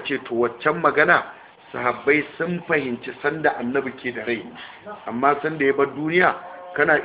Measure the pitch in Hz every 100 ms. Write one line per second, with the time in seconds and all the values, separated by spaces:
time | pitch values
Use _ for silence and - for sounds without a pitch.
0 | - 131 - 117 120 - 151 160 151 143
1 | 160 151 - - - - - 127 123 117
2 | 139 147 139 - 170 175 165 156 131 120
3 | 131 117 147 160 151 - 120 135 131 -
4 | 123 113 110 113 87 - - - - -
5 | - 117 139 143 156 156 139 135 135 127
6 | 156 175 170 - - - - - 151 147